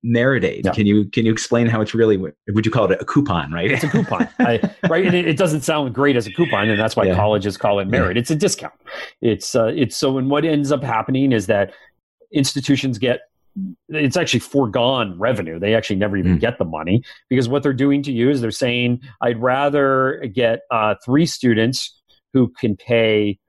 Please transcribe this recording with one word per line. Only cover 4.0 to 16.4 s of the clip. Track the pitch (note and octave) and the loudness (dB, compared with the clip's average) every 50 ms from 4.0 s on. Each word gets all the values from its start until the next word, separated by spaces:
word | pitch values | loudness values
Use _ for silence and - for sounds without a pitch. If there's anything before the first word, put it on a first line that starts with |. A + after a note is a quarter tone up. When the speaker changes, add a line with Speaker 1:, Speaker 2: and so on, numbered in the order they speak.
| G3+ - - F2+ - - - _ | -2 0 -2 -4 -4 -4 -2 _
Speaker 2:
I, | B3+ A#2+ A#2 G#2+ - G3+ - - | 0 0 0 0 -2 -4 -6 -2
Speaker 1:
<laughs> | - F#3 | -2 0
Speaker 2:
right? | E3+ E3+ F#3+ | 2 2 2
And | F#3 F3 | 2 2
it, | F3+ F3 | 2 2
it | E3 D#3 C3+ | 0 0 2
doesn't | G3 F3 D3+ D#3 C3 | 2 0 0 -2 -2
sound | - D#3+ D3+ D3 C3 A2 | -2 -2 0 -2 -4 -2
great | A#2+ C3+ C#3+ C3+ | 2 2 4 4
as | B2 A2 | 2 0
a | G#2+ G2 | -4 -2
coupon, | - F3 - - G2+ G2+ A2 | -2 0 0 0 0 0 0
and | A2 G2+ | 0 2
that's | A2 A2 - | 0 0 0
why | - G#2 | 2 2
Speaker 1:
Yeah. | G2 F2+ | 2 2
Speaker 2:
colleges | F#2 G#2 G#2+ G#2+ G#2 F#2+ G#2 F#2+ | 2 2 2 2 2 0 -2 -6
call | - - A2 G2+ G2+ | -2 0 0 0 0
it | G2 F#2+ | 0 0
merit. | G#2+ C3 B2+ F#2 F#2 | 0 0 0 0 0
Speaker 1:
Yeah. | A#2+ | -2
Speaker 2:
It's | B2 - | -2 -2
a | D#3+ | -2
discount. | D3 D#3+ G3+ - - - - - _ _ - - - - - - _ - | 0 0 0 -2 -2 -10 -16 -16 _ _ -18 -16 -14 -14 -16 -14 _ 0
It's, | A#2+ G#2+ F#2+ - - - | 0 0 0 -4 -2 0
uh, | B2 A2+ A2 C#3 | 0 0 0 0
it's, | E3 C#3 G#2+ - | 0 -2 -2 -2
so, | - - C#3 C3 C3+ | -2 -2 0 0 0
and | B2+ C3+ | 0 0
what | C#3+ D3 D3 | 0 0 0
ends | E3 D#3 D3 C#3+ C3+ | 0 0 0 0 0
up | D3 C#3 B2 | -2 -2 -2
happening | B2+ A#2 A2 A2 - C3+ C3 C#3 C#3 B2+ | -2 -2 -2 -2 -2 0 0 2 2 2
is | A2 G2 | 0 2
that | F#2+ A2 G2+ G2+ F#2+ - - - - _ _ _ _ _ _ _ _ | 0 2 0 0 -2 -4 -18 -20 -20 _ _ _ _ _ _ _ _
institutions | - D3+ C3+ - - C#3+ B2+ - C#3 B2+ - C3+ B2 G#2 | -2 0 0 0 -2 -6 0 0 0 0 2 -4 -4 -2
get, | A#2+ B2 B2 - - _ _ _ _ _ _ G3+ F#3+ F#3+ F3 _ _ _ | 0 0 0 -2 -4 _ _ _ _ _ _ -10 -10 -10 -12 _ _ _
it's | D#3 D#3 D3+ C3+ B2 | -4 -2 -2 0 0
actually | F3+ E3+ - - E3 | 0 -2 0 0 -2
foregone | - - - C#3+ C3+ A2+ F#2+ C3 A#2 B2 C3+ B2+ A#2 G2+ F2+ E2+ | -2 0 0 0 0 0 0 0 2 2 2 0 -2 -4 -4 -2
revenue. | G2 A#2 C3 G2 F2+ E2 D#2+ E2 | -2 -2 -2 -2 -4 -8 -6 -4
They | F2+ G2+ A2 | -2 2 2
actually | A2 G#2+ - G#2+ | 0 0 -2 -2
never | F#2+ G2+ G2+ F#2+ | -2 -2 -2 -2
even | G2 F2+ F2+ F2+ | -2 0 2 2
Speaker 1:
Mm. | E2 | 2